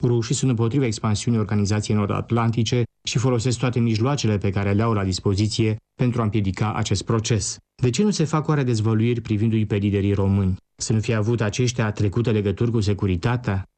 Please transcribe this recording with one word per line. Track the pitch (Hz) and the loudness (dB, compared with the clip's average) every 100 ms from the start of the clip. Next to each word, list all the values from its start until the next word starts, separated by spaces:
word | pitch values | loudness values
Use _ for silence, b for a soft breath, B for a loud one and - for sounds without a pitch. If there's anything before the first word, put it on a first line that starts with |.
Rușii | 127 120 113 | 0 0 0
sunt | 139 135 | -2 0
împotriva | 113 117 143 | 0 0 0
expansiunii | 127 110 113 104 - 117 | 0 -2 -2 -2 0 0
Organizației | 101 104 101 107 104 107 | 0 0 0 0 0 0
Nord-Atlantice | 98 104 - 117 117 110 113 123 113 _ | 0 -2 -2 0 0 0 0 0 -2 _
și | - 135 | -6 -2
folosesc | 131 123 127 117 | 0 2 0 0
toate | 131 120 | -2 0
mijloacele | 117 107 113 143 110 104 | 0 2 0 0 0 0
pe | 101 | 0
care | 95 98 | -2 0
le | 101 | 2
au | 117 | 2
la | 107 | 0
dispoziție | 95 90 101 98 107 - 110 107 - | 0 -2 0 0 0 0 0 0 -8
pentru | - 123 113 | -2 -2 0
a | |
împiedica | 110 107 95 92 107 | 0 0 -2 0 -2
acest | - 113 95 | -2 -2 -2
proces. | - 117 110 110 - - _ - | 0 -2 0 -2 -2 -8 _ -2
De | 127 | 0
ce | 120 | 2
nu | 208 | 0
se | 190 | 2
fac | 151 156 151 | 0 0 0
oare | 151 | 0
dezvăluiri | 127 113 107 110 117 120 | 0 0 2 2 2 0
privindu-i | 113 107 113 110 104 | -2 0 0 0 0
pe | 104 | 0
liderii | 101 101 98 | 0 2 2
români? | 98 98 98 95 92 - - | 2 2 2 2 -2 -6 -10
Să | - | -2
nu | 110 | 0
fie | 107 | 0
avut | 113 107 120 | 0 0 0
aceștia | 110 - 123 123 110 | 0 0 -2 0 -2
trecute | - 104 104 117 | 0 -2 0 0
legături | 107 101 92 120 | 0 0 0 0
cu | 113 | 0
securitatea? | 98 98 101 90 120 123 - 95 - | 0 0 0 0 0 -2 -2 -4 -6